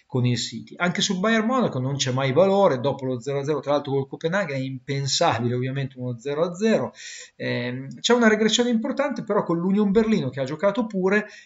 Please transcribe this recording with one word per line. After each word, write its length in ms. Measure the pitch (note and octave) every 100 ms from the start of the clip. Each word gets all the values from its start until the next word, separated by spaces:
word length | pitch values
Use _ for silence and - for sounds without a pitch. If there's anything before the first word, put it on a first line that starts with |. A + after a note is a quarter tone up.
| _
con 180 | B2+
il 140 | B2 A#2+
City. 340 | - - - -
Anche 240 | F3+ F#3
sul 160 | F#3 F3+
Bayern 260 | A3 A3+
Monaco 340 | A3 C4 G3+ C3
non 160 | C3 C#3
c'è 160 | C3
mai 200 | C3 C3+
valore, 480 | C3+ G3 G3 F#3+ B2+
dopo 240 | C#3 C3
lo 160 | C3 B2
zero 200 | C#3 C#3
a 40 |
zero, 160 | C#3 C#3+
tra 120 | C#3
l'altro 200 | C#3+ C#3
col 160 | C#3 C3+
Copenaghen, 480 | D#3 E3 G3 E3 C3+
è 20 |
impensabile 960 | C3 B2+ - C#3 C#3 - E3 A2+ A#2+
ovviamente 440 | B2 C3 C#3 C3 B2+
uno 200 | B2 A#2
zero 260 | C#3+ D3
a 100 | F3+
zero. 400 | F3 A3 E3+ A2+ - - - - -
Ehm, 520 | B2+ B2 B2 B2+ C3+ -
c'è 140 | -
una 140 | A#3+ A3
regressione 420 | G#3 G#3+ A#3+ A#3+
importante 520 | A3+ C#4 C#4+ C#4 A3
però 200 | F3+ G#3
con 160 | - E3+
l'Union 320 | F#3 G3+ G3+
Berlino, 400 | G#3+ A3 G3 C3
che 100 | C#3
ha 40 |
giocato 420 | C3 D3+ G3+ A3 A3+
pure, 400 | F#3+ F#3 G#3 G#3 -